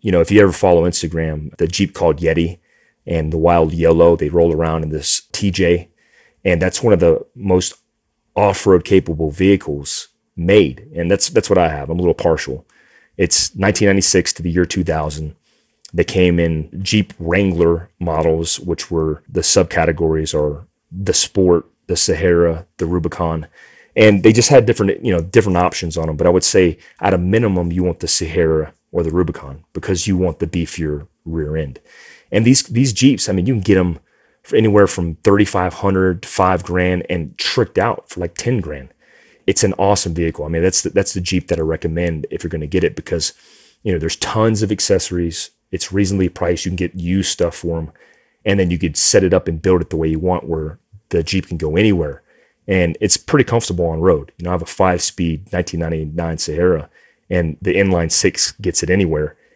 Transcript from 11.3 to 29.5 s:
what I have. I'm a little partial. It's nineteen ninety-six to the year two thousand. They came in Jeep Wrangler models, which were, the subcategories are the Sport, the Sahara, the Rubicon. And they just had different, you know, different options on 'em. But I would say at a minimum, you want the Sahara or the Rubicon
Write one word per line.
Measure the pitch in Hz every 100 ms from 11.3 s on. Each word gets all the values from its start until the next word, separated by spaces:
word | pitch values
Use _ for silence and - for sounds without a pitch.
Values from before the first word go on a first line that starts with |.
| 117 -
what | 95
I | 82
have. | 73 69
I'm | 85
a |
little | 90
partial. | 80 87 80 - 65 _ _ _ _ _ -
It's | 87 - -
nineteen | - 101 104 101
ninety-six | 98 - 98 85
to | -
the | 82
year | 85
two | 87 -
thousand. | 82 78 76 76 78 - _ _ _ _ -
They | 85
came | 82 - 90 85
in | 85 80 76 82
Jeep | 95 107 101 -
Wrangler | 82 90 98 85 85 85 87 _
models, | 87 80 82 80 82 -
which | 87 85 -
were, | 82 78 76 _
the | -
subcategories | - - 85 - 80 76 82 80 78
are | 78 73 73 - _ _
the | 87 98
Sport, | 110 - 104 92 85 - _ _
the | 87
Sahara, | - 80 90 85 85 80 87 _
the | 82
Rubicon. | 87 82 - 85 82 78 _ - _ _ -
And | 107 104
they | -
just | 110 113
had | 139 110
different, | 117 98 -
you | 123
know, | 90
different | 82 117 107 90
options | 87 - 85 80
on | 80
'em. | 76
But | 85
I |
would | 90
say | - 101 90 82 - _
at | 98
a | 92
minimum, | 90 113 113 92 87
you | 87
want | 90 82
the | 82
Sahara | - 80 82 82 80 76 _ _
or | 92
the | 80
Rubicon | 82 85 80 69